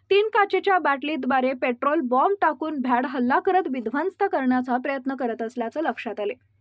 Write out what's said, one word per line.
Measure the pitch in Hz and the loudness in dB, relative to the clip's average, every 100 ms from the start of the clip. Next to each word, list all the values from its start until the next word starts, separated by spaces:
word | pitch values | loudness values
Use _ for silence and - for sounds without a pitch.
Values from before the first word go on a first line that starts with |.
| - | 0
तीन | 392 427 | 2 4
काचेच्या | 427 403 370 370 370 | 2 2 2 2 2
बाटलीद्वारे | 302 277 285 311 254 269 254 | 2 -2 -2 -4 0 2 2
पेट्रोल | 262 269 240 285 311 | 0 -2 0 0 0
बॉम्ब | 254 247 330 403 | 2 2 2 4
टाकून | 339 - 311 302 | 0 0 -4 -4
भ्याड | 254 247 277 | 0 0 0
हल्ला | 269 247 311 | -2 2 2
करत | 370 370 349 | 4 2 2
विध्वंस | 254 220 285 359 - 392 | -4 -4 -2 -4 -2 -2
करण्याचा | 330 262 254 254 247 | 0 2 0 0 -2
प्रयत्न | 269 269 262 269 | -2 -4 -4 -4
करत | 247 247 | -4 -4
असल्याचं | - - 226 294 | -6 -6 -6 -4
लक्षात | 311 233 233 208 | -4 -4 -8 -6
आले. | 202 - _ _ | -6 -8 _ _